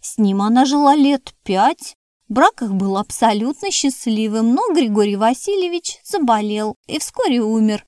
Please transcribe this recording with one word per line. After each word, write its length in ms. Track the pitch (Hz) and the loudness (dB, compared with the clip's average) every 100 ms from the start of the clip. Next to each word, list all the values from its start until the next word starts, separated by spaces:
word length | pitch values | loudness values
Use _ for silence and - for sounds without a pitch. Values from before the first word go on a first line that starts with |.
С 160 | - - | -12 -2
ним 240 | 208 196 | 0 2
она 240 | 208 240 262 | 2 2 4
жила 300 | 285 285 294 | 4 4 4
лет 380 | 277 277 - _ | 4 2 -4 _
пять. 520 | - 185 233 339 - - _ _ _ | -4 2 2 0 -12 -20 _ _ _
Брак 320 | 214 349 - | 0 0 0
их 120 | 226 | -6
был 240 | 196 196 196 | -2 -2 -4
абсолютно 720 | 208 - 233 208 233 294 403 | -6 0 0 2 -2 -4 -4
счастливым, 840 | - 277 - - 214 220 220 226 | -2 -2 -2 -4 -2 -2 0 0
но 200 | 262 453 | 0 2
Григорий 440 | 330 240 208 208 202 | 0 2 2 0 2
Васильевич 840 | 220 262 - 403 359 339 - - | 0 0 -2 -2 -2 -4 -8 -14
заболел 760 | - 403 262 220 214 214 214 - - | -8 -2 0 0 0 -4 -4 -8 -10
и 100 | 311 | -8
вскоре 440 | - - 277 240 | -8 -4 0 0
умер. 440 | 220 220 220 208 | 0 2 0 0